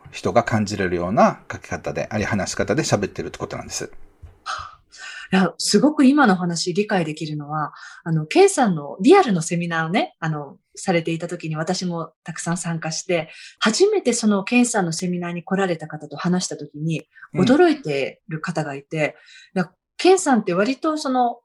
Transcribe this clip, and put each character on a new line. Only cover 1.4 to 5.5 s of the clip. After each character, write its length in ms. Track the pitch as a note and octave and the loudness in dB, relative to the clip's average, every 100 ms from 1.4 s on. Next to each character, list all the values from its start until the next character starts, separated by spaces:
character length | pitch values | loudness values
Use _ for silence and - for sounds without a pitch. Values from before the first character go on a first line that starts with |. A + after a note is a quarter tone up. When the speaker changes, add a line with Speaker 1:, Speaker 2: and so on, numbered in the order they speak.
| - | -8
Speaker 1:
書 80 | - | -14
き 100 | - | -10
方 240 | - - | -8 -6
で 160 | C#3+ - | -6 -4
あ 80 | G#2+ | -4
り、 60 | |
話 260 | F#2+ G#2 F2 | -2 -2 -2
し 40 | - | -4
方 180 | G2 | -2
で 80 | A#2+ | -2
喋 240 | D3+ G#2+ F#2+ | 0 0 -2
っ 20 | |
て 140 | - | -6
る 60 | E2 | -10
っ 20 | |
て 80 | - | -10
こ 80 | - | -10
と 100 | - | -10
な 60 | |
ん 40 | - | -10
で 60 | |
す。 180 | - - - - _ - - - - - - _ - - - - | -10 -10 -12 -18 _ -20 -16 -12 -12 -12 -20 _ -20 -16 -16 -2
Speaker 2:
い 40 | F#3+ | 2
や、 180 | F3+ | 2